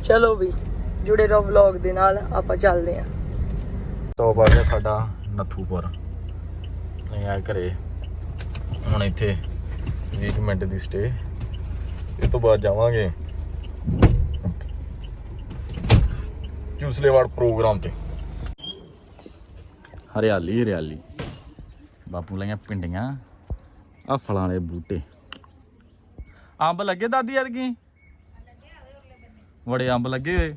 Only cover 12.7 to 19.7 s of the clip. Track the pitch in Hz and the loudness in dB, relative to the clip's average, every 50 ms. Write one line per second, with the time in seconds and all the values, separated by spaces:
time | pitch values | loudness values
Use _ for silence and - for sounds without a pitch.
12.7 | 98 107 117 120 120 113 101 90 80 - - - - - - - - - - - | 4 4 4 4 4 2 2 0 -2 -4 -8 -8 -8 -8 -8 -6 -8 -8 -8 -10
13.7 | - - - - - - - - - - - - - - - - - - - - | -10 -6 -4 -2 4 6 6 6 6 6 2 2 -2 -4 -4 -4 -6 -6 -8 -10
14.7 | - - - - - - - - - - - - - - - - - - - - | -10 -10 -10 -10 -10 -10 -10 -12 -12 -12 -12 -12 -12 -12 -12 -10 -10 -10 -10 -10
15.7 | - - - - - - - - - - - - - - - - - - - - | -8 -6 6 8 8 8 8 4 0 -2 -6 -8 -8 -10 -12 -12 -10 -10 -10 -10
16.7 | - - 143 143 123 - 139 139 135 131 127 117 - - 123 117 110 110 113 110 | -8 -6 -6 -4 -2 4 6 8 8 8 6 6 2 2 2 2 4 4 4 2
17.7 | 104 95 82 87 82 - - - - - - - - - - - - - 1077 1077 | 2 0 -2 -6 -6 -6 -8 -8 -8 -8 -8 -10 -10 -8 -8 -10 -10 -10 -12 -14
18.7 | 1077 1077 - - - - - - - - - - - - - - - - - - | -14 -16 -18 -20 -20 -20 -20 -20 -20 -20 -20 -20 -20 -20 -20 -20 -20 -20 -20 -20